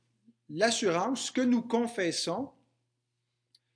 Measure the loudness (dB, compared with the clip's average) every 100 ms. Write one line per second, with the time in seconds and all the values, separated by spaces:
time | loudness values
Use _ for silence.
0 | _ _ _ _ -12 0 2 2 2 2
1 | 0 -4 -4 0 2 2 2 0 0 -2
2 | -2 -2 -4 -4 -6 -12 _ _ _ _
3 | _ _ _ _ _ _ _